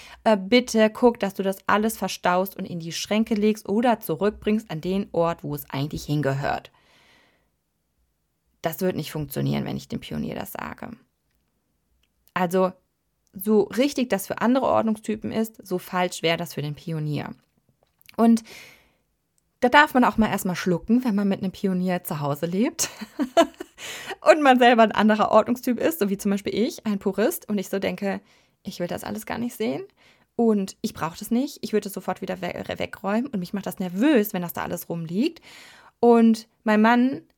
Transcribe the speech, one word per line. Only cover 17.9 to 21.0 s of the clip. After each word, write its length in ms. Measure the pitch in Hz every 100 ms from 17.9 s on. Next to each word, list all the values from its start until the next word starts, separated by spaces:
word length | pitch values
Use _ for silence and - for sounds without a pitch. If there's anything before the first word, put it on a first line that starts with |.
| _ _ -
Und 280 | 233 226 - - - - _ _ _ _ _ _ _ _
da 80 | 247
darf 240 | 294 302
man 100 | 254
auch 140 | 226 208
mal 120 | 214
erstmal 260 | 196 190 175
schlucken, 500 | - 165 - 233